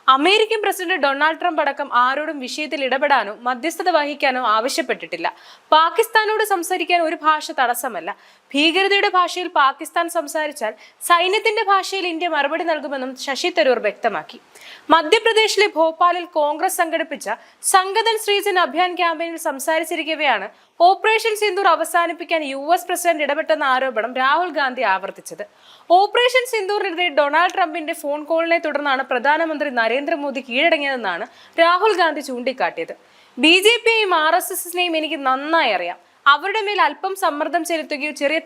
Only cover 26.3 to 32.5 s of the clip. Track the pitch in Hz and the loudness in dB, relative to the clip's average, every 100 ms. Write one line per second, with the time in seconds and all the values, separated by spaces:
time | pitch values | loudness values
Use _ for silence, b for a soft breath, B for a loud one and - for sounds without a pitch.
26.3 | 494 480 440 381 415 403 330 359 285 285 | 2 0 -2 -2 -2 -2 -2 0 2 2
27.3 | 302 359 370 349 330 311 320 294 294 294 | 4 2 2 -2 -2 -6 -6 -4 -6 -2
28.3 | 330 330 339 320 285 294 262 269 254 262 | -2 2 0 0 -2 0 -2 0 -2 0
29.3 | 311 330 302 294 247 226 247 285 330 285 | 0 -2 -2 -4 0 0 0 -2 -4 -4
30.3 | 262 262 240 330 320 285 262 208 170 220 | -6 -6 -2 0 0 -2 -4 -4 -6 -8
31.3 | B B - 330 359 427 370 339 302 277 | B B 2 2 4 2 2 2 0 -6
32.3 | 247 247 | -6 -6